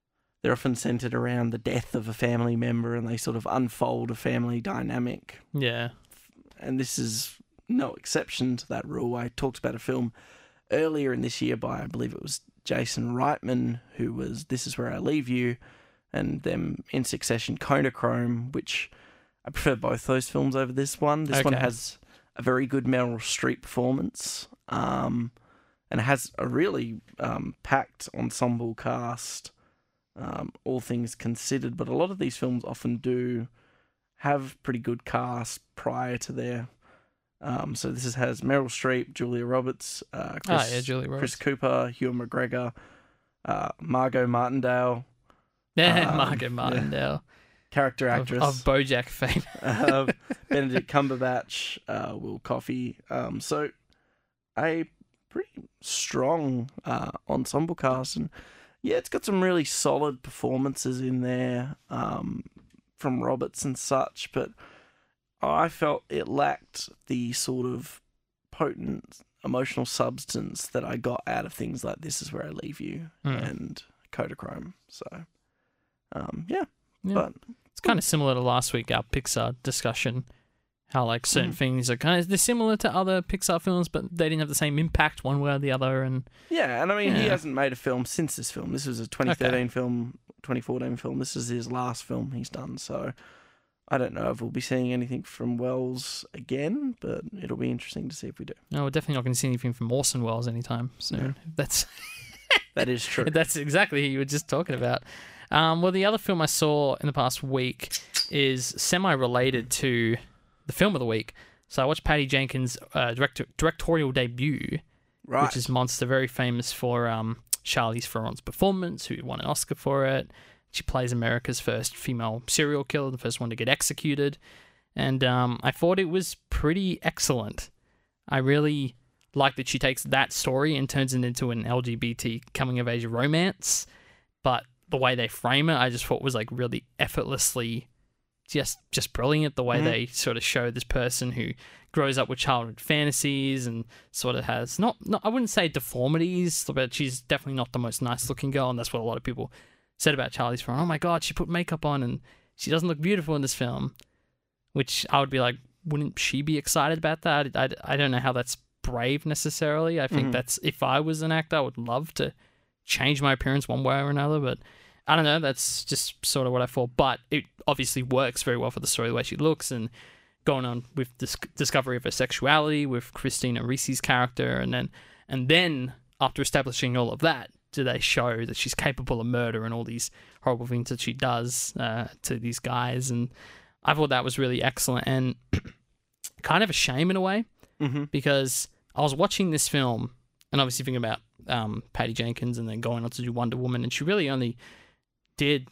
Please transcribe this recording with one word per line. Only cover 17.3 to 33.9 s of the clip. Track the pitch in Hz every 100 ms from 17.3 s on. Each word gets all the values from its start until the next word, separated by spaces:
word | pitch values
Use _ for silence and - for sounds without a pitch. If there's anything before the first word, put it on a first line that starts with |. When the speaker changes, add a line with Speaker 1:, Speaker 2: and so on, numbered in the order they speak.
| 113 - 113
Speaker 1:
Kodachrome, | - 139 135 - 120 120 120 117 123
which | - - - - - - - _ _
I | -
prefer | - 151 117
both | 127 123 -
those | 131 -
films | 143 135 131
over | 127
this | 131 139 -
one. | 147 151
This | 151 139
one | 139
Speaker 2:
Okay. | 127
Speaker 1:
has | 127 117 - - - - _ -
a |
very | 127 127 131
good | 135
Meryl | 127 127 123 117
Streep | - - 131 127
performance, | - - 123 131 - - - - - - -
um, | - 127 131 127 123 117 - _ _ _ _ _
and | 110
it |
has | 120 139 - -
a | 123
really, | 123 196 143 120 110 - -
um, | - 120 - -
packed | - 139 - _ -
ensemble | - 120 - 123 117 117
cast, | 113 127 123 120 120 - - - - _ _ _ _ _ -
um, | 120 - - -
all | - 127
things | - 120 120
considered. | - 113 117 - 139 127 120
But | -
a |
lot | 135 180
of | 190
these | 135 -
films | 127 123
often | - - 120 117
do | 127 123 123 117 120 _ _ _ _